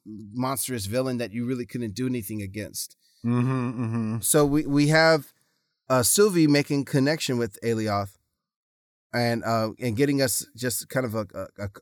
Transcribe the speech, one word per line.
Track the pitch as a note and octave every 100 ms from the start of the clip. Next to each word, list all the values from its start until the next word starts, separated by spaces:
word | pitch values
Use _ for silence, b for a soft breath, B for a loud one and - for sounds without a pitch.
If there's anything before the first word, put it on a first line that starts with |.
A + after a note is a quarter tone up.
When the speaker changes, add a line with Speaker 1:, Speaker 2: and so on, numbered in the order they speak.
| G2+
Speaker 1:
monstrous | G#2+ G#2+ A#2 C3 C3+ - B2 G2
villain | A#2+ C3 A#2+
that | A2+
you | A2+ A#2+
really | B2+ A#2+
couldn't | B2 A#2
do | G#2+ B2+
anything | B2 A2 G#2+
against. | G2 G#2 F2+ - - _ _ _ A#2
Speaker 2:
Mm-hmm, | A#2+ B2 C3 B2 A#2+
mm-hmm. | A2+ A#2 A2 A#2
Speaker 1:
So | - D3+ D3
we, | D3 D3
we | C#3+ D3
have, | D#3+ D#3+ D#3+ - _ _ _ _ _ -
uh, | C3
Sylvie | A#2 - G#3 F3 D#3
making | C#3+ C#3 C#3+ C3
connection | C#3+ C3+ D#3 - A#2+
with | A#2 -
Alioth | A#2 A2+ G#2+ G2+ G2 _ _ _ _ _ _ _ _ _ _
and, | A#2+ A#2+ A#2
uh, | A2+ A2+ A2 -
and | B2 G#2+
getting | C#3+ C#3
us | C3 - - A2
just | B2 - -
kind | C3+ B2+
of | A2
a, | G2+ - F#2+ -
a, | G2+ -